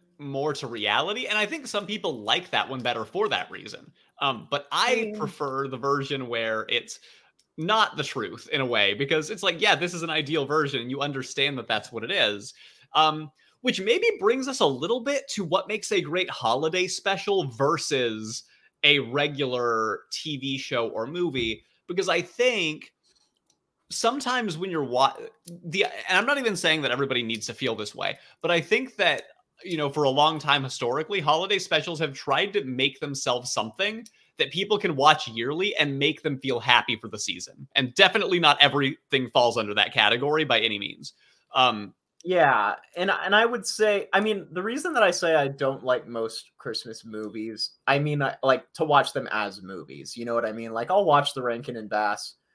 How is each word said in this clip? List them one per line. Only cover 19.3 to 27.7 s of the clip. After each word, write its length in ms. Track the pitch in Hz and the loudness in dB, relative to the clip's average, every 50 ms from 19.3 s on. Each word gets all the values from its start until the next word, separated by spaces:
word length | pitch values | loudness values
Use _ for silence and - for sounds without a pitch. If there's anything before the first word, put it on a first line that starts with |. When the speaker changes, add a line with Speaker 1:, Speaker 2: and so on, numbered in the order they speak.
| 147 135 143 127 127 123 120 120 117 113 110 110 101 - - _ | -2 -2 -2 -2 0 0 0 2 2 2 0 0 -2 -4 -6 _
Speaker 1:
T 240 | - - - 156 147 | -12 -10 -8 -8 -8
V 220 | 135 135 135 135 131 | -6 -6 -6 -6 -6
show 320 | - - 139 120 117 110 | -6 -4 -2 -2 -2 -2
or 180 | - 104 110 127 | -2 -4 -6 -6
movie, 560 | 160 175 175 170 135 131 117 113 110 - - _ _ _ _ - | -4 -4 -2 -2 -2 -2 -2 -2 -4 -6 -10 _ _ _ _ -6
because 220 | 180 180 185 185 | -4 -2 0 0
I 120 | 170 175 | 0 0
think 720 | 165 - - - 240 254 240 208 175 156 151 143 - - _ _ _ _ _ _ _ _ _ _ _ _ _ _ _ _ _ _ _ - | -2 -4 -2 0 2 2 2 2 0 -2 -4 -6 -10 -18 _ _ _ _ _ _ _ _ _ _ _ _ _ _ _ _ _ _ _ -12
sometimes 680 | - - - 233 247 285 - 254 254 254 233 202 160 156 | -6 -2 0 0 0 0 -2 -2 -2 -2 -2 -2 -4 -6
when 140 | 180 190 | -6 -4
you're 140 | 175 160 143 | -4 -4 -2
wa-, 280 | 120 120 123 - - - - - - - _ _ - 170 - - | 0 2 4 4 4 2 0 -12 -16 -18 _ _ -18 -18 -14 -12
the, 180 | 170 151 190 190 | -4 0 0 0
and 340 | - - - - - 185 185 | 0 -2 -6 -2 0 2 2
I'm 80 | 214 | 4
not 120 | 254 294 285 | 2 2 0
even 180 | 254 226 202 | 0 0 -2
saying 260 | 170 - 170 156 156 143 | 0 2 2 2 2 2
that 80 | 123 | 0
everybody 320 | 120 131 139 - 135 123 120 | 0 0 0 0 0 -2 -2
needs 220 | 113 117 110 - - | -2 -4 -6 -6 -8
to 60 | 113 | -8
feel 220 | - 135 123 | -4 -2 -2